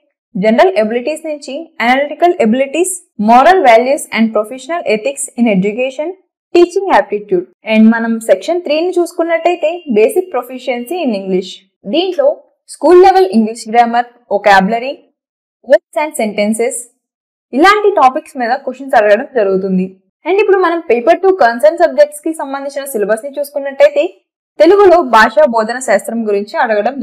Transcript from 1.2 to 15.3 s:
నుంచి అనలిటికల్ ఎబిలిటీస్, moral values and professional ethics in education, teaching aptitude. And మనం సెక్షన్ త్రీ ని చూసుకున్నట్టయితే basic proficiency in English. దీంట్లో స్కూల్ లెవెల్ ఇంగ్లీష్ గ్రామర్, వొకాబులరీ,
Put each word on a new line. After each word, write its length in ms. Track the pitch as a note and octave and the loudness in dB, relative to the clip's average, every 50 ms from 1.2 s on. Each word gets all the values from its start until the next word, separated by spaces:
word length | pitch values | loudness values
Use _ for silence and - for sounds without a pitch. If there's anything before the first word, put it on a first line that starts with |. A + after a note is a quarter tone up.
| - D#4+ | -8 -10
నుంచి 240 | D4+ D4 - - B3+ D4+ E4 - _ - A3+ | -10 -10 -10 -12 -12 -12 -14 -14 _ -4 -2
అనలిటికల్ 500 | A#3+ B3+ C4+ C#4+ D4 D4+ - E4+ F4 F4 - A#3+ | 0 0 0 -2 -4 -2 0 0 0 2 2 0
ఎబిలిటీస్, 480 | A3 A3+ C4 C4+ C#4 C4+ D#4 F4+ F#4 - - - _ _ - G#3 G#3+ | 0 0 0 -2 -2 -2 -2 -2 -4 -4 -10 -14 _ _ -4 0 2
moral 300 | A#3 B3 C4+ D#4+ F#4+ F#4+ F4+ B3+ | 4 4 6 6 4 4 4 4
values 360 | A3+ A3+ B3 B3+ C#4 - - - - | 4 4 4 2 -2 -2 -4 -6 -2
and 180 | G#3+ A3+ A3 A3 | -2 -2 0 0
professional 460 | G#3+ G#3+ G#3+ C4 C4 - - E4 F4 - - G#3+ | -2 -4 -4 -8 -14 -10 -8 -8 -6 -4 -4 -4
ethics 280 | G#3+ G#3+ C4+ C#4 - - - - - | -2 -4 -6 -8 -8 -10 -12 -4 -2
in 60 | A#3 A#3+ G3+ | 0 0 0
education, 560 | F#3 F#3 G#3 G#3 A#3+ B3+ C4+ C4 - D4+ E4 F4+ - _ _ _ _ _ _ - | 0 0 -2 -2 -4 -6 -6 -6 -8 -8 -8 -10 -12 _ _ _ _ _ _ 2
teaching 300 | F4 F4 F4 - G4 G4 F#4 C#4+ G#3+ | 2 2 2 0 -4 -2 0 0 0
aptitude. 480 | G3 - G#3+ G#3 G3+ F#3+ F#3+ F3+ F3+ - _ _ _ G#3+ A3 | 0 0 -6 -8 -4 -4 -4 -4 -4 -6 _ _ _ -2 2
And 100 | A3 A3 A3 A3+ | 4 4 4 4
మనం 180 | A3+ A3+ A#3 A3+ A3+ A3+ - | 2 -2 -4 -6 -4 0 0
సెక్షన్ 320 | G3 F#3+ - - E4+ F4+ F4 | 0 0 0 -2 -4 -4 -2
త్రీ 100 | - D4 D#4 E4 | -2 -2 -2 -2
ని 80 | F#4 F4+ F4 | -2 -2 -2
చూసుకున్నట్టయితే 720 | F4 E4 E4+ - E4 E4+ E4 E4 E4 E4+ F4+ F4 - D4+ E4+ F4+ F4 D4+ A#3 G4+ | -2 -2 -4 -4 -2 -2 -2 -2 0 -2 -2 -2 -2 -4 -4 -6 -6 -2 0 2
basic 280 | A4 - - F#4 F#4 - - | 2 2 2 -2 -4 -4 -6
proficiency 640 | B3+ B3+ - C4 B3+ - C4+ B3 A#3+ A#3+ - E4+ F#4 E4 | -8 -8 -8 -12 -10 -8 -6 -6 -6 -8 -8 -8 -6 -4
in 60 | C4 G#3+ F#3+ | -4 -4 -4
English. 300 | G3 F#3+ F#3+ F#3 F#3+ - - - _ _ _ _ _ F#3+ G#3+ | -4 -4 -4 -4 -4 -6 -12 -20 _ _ _ _ _ -4 -4
దీంట్లో 340 | D#4 F4+ F#4+ F4 C4+ C4 C#4 - - _ _ _ _ _ _ - | -2 -2 -2 -2 0 0 0 0 -2 _ _ _ _ _ _ -12
స్కూల్ 260 | - - D4 F4+ F4+ F#4 | -2 2 4 6 8 8
లెవెల్ 240 | G4 F#4 F#4+ F#4+ - - | 6 6 4 2 2 0
ఇంగ్లీష్ 260 | A3+ A3 G#3+ A3+ A#3 - A3 G#3+ | 0 -2 -2 -4 -10 -10 -2 0
గ్రామర్, 360 | A#3+ A#3+ A#3 A#3 A#3+ A#3+ - _ _ _ _ G3+ | 0 2 2 0 -2 -4 -4 _ _ _ _ -6
వొకాబులరీ, 580 | G3+ G#3 G#3 G3 G3 F#3+ G3 A3+ A#3 A#3+ C4 D4 - _ _ _ _ _ _ | -2 2 4 4 4 4 2 -2 -4 -6 -8 -10 -12 _ _ _ _ _ _